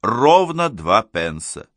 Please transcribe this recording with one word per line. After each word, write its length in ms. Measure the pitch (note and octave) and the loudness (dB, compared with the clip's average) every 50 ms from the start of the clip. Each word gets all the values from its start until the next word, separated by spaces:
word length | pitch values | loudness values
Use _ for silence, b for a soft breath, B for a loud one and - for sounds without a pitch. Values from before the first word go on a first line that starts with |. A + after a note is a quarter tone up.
ровно 640 | - G2+ A2+ A#2+ C3 D3 E3+ F#3 F#3 E3 E3 E3 E3+ E3 | -2 -2 -2 2 4 4 6 4 4 2 -2 -4 -4 -4
два 340 | - - D#2+ E2 F#2 G#2+ | -4 -6 -2 2 2 2
пенса. 680 | A2 _ _ F2 E2 E2 D#2 D#2 D#2 - - D2+ D2+ _ _ | 0 _ _ -4 -4 -4 -6 -8 -12 -12 -14 -16 -18 _ _